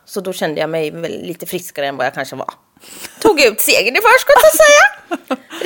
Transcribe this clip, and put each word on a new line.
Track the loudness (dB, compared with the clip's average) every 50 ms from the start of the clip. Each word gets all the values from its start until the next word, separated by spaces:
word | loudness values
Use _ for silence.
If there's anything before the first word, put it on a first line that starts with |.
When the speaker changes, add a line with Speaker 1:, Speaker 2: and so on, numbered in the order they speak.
| _
Speaker 1:
Så | -14 -12 -10
då | -8 -8 -8
kände | -6 -6 -4 -4 -4
jag | -4 -4
mig | -4 -4 -4 -6
väl | -6 -8 -10 -10 -10 -10
lite | -10 -12 -12 -12 -10
friskare | -10 -10 -10 -10 -12 -10 -8 -8 -6
än | -6 -6
vad | -6
jag | -6 -6
kanske | -8 -10 -10 -10
var. | -12 -12 -12 -14 _ _ _ _ _ -20 -20 -20 -18 -18 -18 -8 -2
Tog | 0 0 2 4
ut | 2 2 2 0
segern | -2 0 0 0 0 0 -2
i | 0
förskott, | 2 4 4 4 4 4 4 6
så | 6 4
att | 4 4
säga. | 6 6 6 6 6 4 2 -4 -12 -10 -10 -10 _ -8 -8 -8 -10 _
Speaker 2:
<laughs> | -12 0 4